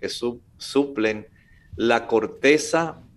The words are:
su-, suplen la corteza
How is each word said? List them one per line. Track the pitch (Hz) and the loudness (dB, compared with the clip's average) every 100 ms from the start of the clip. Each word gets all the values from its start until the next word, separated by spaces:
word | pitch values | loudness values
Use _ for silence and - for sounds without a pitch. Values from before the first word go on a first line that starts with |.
| 98 | -10
su-, | - 120 120 - _ | -6 -6 -6 -14 _
suplen | - 139 143 127 110 107 - _ _ - _ | -2 0 0 0 -2 -2 -10 _ _ -20 _
la | - 113 117 - | -2 2 2 2
corteza | 113 104 - 135 151 - 165 165 - - | 0 0 2 4 4 2 -2 -2 -8 -20